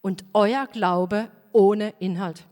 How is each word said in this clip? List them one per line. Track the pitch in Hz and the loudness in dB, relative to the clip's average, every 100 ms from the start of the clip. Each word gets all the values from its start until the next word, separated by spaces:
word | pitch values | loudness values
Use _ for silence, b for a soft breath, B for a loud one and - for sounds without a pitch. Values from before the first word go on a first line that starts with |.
und | 196 180 - | -6 -8 -2
euer | 214 208 262 269 | 0 2 0 -6
Glaube | 226 185 180 180 208 226 _ _ | -4 -2 0 -2 -4 -6 _ _
ohne | 226 196 208 208 - | 4 4 2 -4 -6
Inhalt. | 185 175 185 160 - | -6 -6 -8 -10 -18